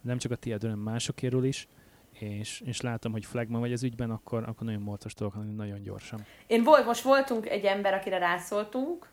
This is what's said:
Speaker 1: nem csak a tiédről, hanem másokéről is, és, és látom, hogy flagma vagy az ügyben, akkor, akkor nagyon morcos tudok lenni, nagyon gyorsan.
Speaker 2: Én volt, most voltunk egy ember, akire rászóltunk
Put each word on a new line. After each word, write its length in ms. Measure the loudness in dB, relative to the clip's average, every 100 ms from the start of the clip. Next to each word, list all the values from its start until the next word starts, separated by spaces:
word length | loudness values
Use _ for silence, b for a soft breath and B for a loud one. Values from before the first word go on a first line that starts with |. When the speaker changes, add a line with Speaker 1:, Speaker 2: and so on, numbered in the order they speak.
Speaker 1:
nem 160 | -4 -4
csak 140 | -4
a 40 | -4
tiédről, 340 | -4 -2 -2
hanem 140 | -2 -2
másokéről 580 | -2 -4 -2 0 2
is, 240 | 2 -2 -8 b b b b
és, 480 | -10 -6 -6 -6 -8 -6
és 160 | -4
látom, 300 | -2 -2 -2
hogy 140 | -4 -4
flagma 340 | -6 -2 -2
vagy 120 | 0
az 100 | 0
ügyben, 280 | -2 -2 -4
akkor, 320 | -4 -4 -4 -4
akkor 180 | -6 -4
nagyon 140 | -4
morcos 320 | -6 -8 -10
tudok 220 | -6 -6 -4
lenni, 180 | -8
nagyon 280 | -6 -8 -8
gyorsan. 440 | -10 -12 -10 -14 -14 B 2
Speaker 2:
Én 160 | 4
volt, 220 | 10 10 8
most 160 | 0
voltunk 480 | 6 6 6 -2 0
egy 160 | 0 2
ember, 280 | 2 2
akire 240 | 0 0 0
rászóltunk 920 | 2 0 -2 -4 -2 -4 -4 -6 -10